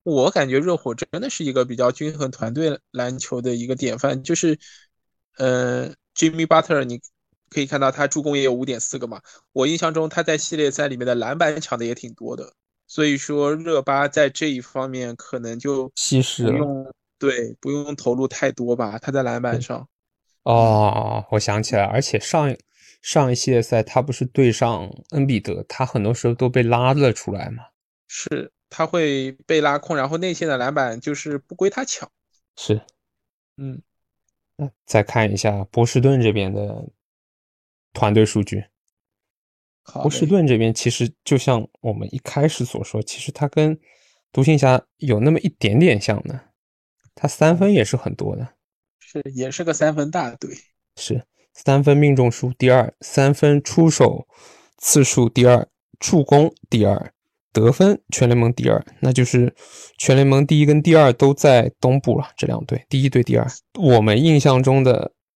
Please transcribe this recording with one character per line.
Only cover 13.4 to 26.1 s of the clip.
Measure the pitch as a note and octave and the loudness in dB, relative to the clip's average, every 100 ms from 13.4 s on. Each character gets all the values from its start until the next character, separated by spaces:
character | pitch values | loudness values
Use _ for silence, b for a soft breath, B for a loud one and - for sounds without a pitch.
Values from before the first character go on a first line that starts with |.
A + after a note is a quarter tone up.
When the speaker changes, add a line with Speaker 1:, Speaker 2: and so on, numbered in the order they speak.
| C#3+ | -2
Speaker 1:
热 | D#3 E3 D3 | -4 -2 -2
巴 | C#3 C#3 C#3+ | 0 0 0
在 | D#3 C#3 | 0 0
这 | - D#3 | 0 -6
一 | B2+ | -6
方 | - C3 C3+ | -8 -8 -8
面 | B2+ A#2+ A#2+ | -8 -10 -12
可 | - B2+ | -12 -10
能 | A#2 A#2 | -10 -8
就 | C#3+ C3+ C3 - | -6 -4 -6 -8
Speaker 2:
稀 | - C3 | -2 0
释 | B2+ - A#2+ | 0 -2 -2
了。 | |
Speaker 1:
不 | C#3+ | -2
用， | C#3+ C3+ C3+ - _ _ | -2 -6 -12 -20 _ _
对， | C#3 B2 A2+ - | -4 -2 -6 -10
不 | C#3 | -8
用 | C#3+ D3 C#3+ | -6 -8 -6
投 | B2 B2 | -4 -2
入 | C3 | -4
太 | - C#3 | -4 -6
多 | B2+ A#2+ A#2+ | -4 -4 -4
吧， | A2 A2 | -6 -8
他 | - | -6
在 | C3+ | -4
篮 | B2 A#2+ | -4 -4
板 | B2 A#2+ | -4 -6
上。 | B2 A#2+ C3 _ _ _ _ _ | -8 -12 -14 _ _ _ _ _
Speaker 2:
哦， | - A#2 A2+ G#2+ G#2 - G#2+ A2 - | 0 4 4 4 2 0 -4 -6 -4
我 | G#2+ | -2
想 | - G#2 | -2 -4
起 | - G#2+ | -2 0
来， | |
而 | G2 A2+ | 0 -2
且 | - G#2+ | -2 -4
上 | - D#3+ C#3+ | -2 -2 -2
一， | - b b b b | -4 b b b b
上 | - D#3 C3 | -4 0 0
一 | B2 | 0
系 | C3 | 0
列 | A#2+ | 0
赛 | A2+ A#2 | 0 -2
他 | - C3 | 0 -2
不 | C#3 | -4
是 | - B2+ | -4 -4
对 | - B2 | 2 2
上 | - A#2 G2 F#2+ - - | 2 -2 -2 -10 -18 -8
恩 | D3 C#3 | -4 -2
比 | A2 | -2
德， | - G2 - | -4 -10 -10
他 | - B2+ | -8 -4
很 | A2+ | -2
多 | G2+ | -2